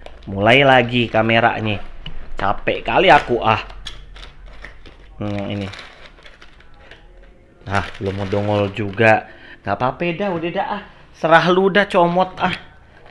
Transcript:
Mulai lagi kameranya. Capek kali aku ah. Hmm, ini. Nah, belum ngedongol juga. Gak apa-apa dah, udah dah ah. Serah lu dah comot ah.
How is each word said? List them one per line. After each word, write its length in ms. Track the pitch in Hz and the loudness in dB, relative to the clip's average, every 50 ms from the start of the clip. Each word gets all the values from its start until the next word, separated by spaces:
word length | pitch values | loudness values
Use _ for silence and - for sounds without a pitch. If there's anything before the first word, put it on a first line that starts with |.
| - - - - - - | -20 -20 -20 -16 -12 -8
Mulai 320 | 98 98 104 113 123 135 | -2 2 4 6 6 6
lagi 480 | 139 135 131 127 120 117 123 123 117 104 | 6 6 6 6 4 2 0 0 0 2
kameranya. 720 | - 110 110 113 113 113 117 110 101 107 110 110 104 98 - - - - - - - - - - - | 2 0 2 2 4 4 4 2 2 0 -4 -4 -4 -6 -8 -10 -12 -14 -12 -10 -8 -8 -8 -6 -6
Capek 480 | - 98 98 104 - - - 95 - - | -4 -2 -2 -2 -2 -4 -4 -4 -4 -4
kali 240 | - 113 147 185 180 | 0 2 4 6 6
aku 320 | 151 143 - - 120 107 | 6 6 4 2 -2 0
ah. 240 | 101 110 110 104 - - - - - - - - - - - - - - - - - - - - - - - - - - - - - - - | 2 0 0 0 -2 -8 -14 -16 -16 -16 -16 -16 -18 -20 -20 -18 -18 -20 -20 -20 -20 -20 -18 -18 -18 -18 -18 -20 -20 -20 -20 -20 -20 -18 -12
Hmm, 320 | - 104 104 101 101 101 101 | -10 -8 -6 -6 -6 -6 -6
ini. 160 | 104 101 98 95 98 - - - - - - - - - - - - - - - - - - - - - - - - - - - - - - - - - - - _ - - | -6 -8 -8 -10 -12 -14 -18 -20 -20 -20 -20 -20 -20 -20 -20 -20 -20 -20 -20 -20 -20 -20 -20 -20 -20 -20 -20 -20 -20 -20 -20 -20 -20 -20 -20 -20 -20 -20 -20 -20 _ -20 -10
Nah, 200 | - 101 98 95 - - | -6 -4 -4 -4 -6 -8
belum 240 | - 104 98 95 98 | -8 -6 -6 -6 -6
ngedongol 480 | 101 95 101 101 104 104 104 104 101 98 98 | -4 -4 -2 -2 0 0 0 0 0 -2 -4
juga. 480 | - 104 101 98 107 113 110 110 - - - - - - - - - - | -6 -6 -4 0 4 4 6 6 4 2 -4 -16 -20 -20 -20 -20 -10 -6
Gak 120 | 104 101 | -6 -4
apa-apa 360 | - 123 131 135 - 175 175 165 | -2 -2 -4 -4 -4 -4 -4 -4
dah, 160 | 160 202 196 | -4 -4 -4
udah 200 | 175 165 160 175 170 | -4 -4 -6 -4 -4
dah 140 | 196 - - 208 | -4 -4 -4 -6
ah. 60 | 196 - - - - - - - | -10 -12 -16 -20 -20 -20 -20 -8
Serah 280 | - - 156 165 160 156 180 | -4 2 4 4 4 4 4
lu 240 | 180 185 190 196 175 | 2 4 2 4 2
dah 160 | 202 196 196 | 2 2 2
comot 480 | - 185 170 175 175 185 185 185 - | 2 2 2 2 2 0 -2 -2 -2
ah. 160 | - 180 180 165 - - - - - - - - - - - | -4 -4 -4 -4 -6 -12 -16 -20 -20 -20 -20 -20 -20 -20 -20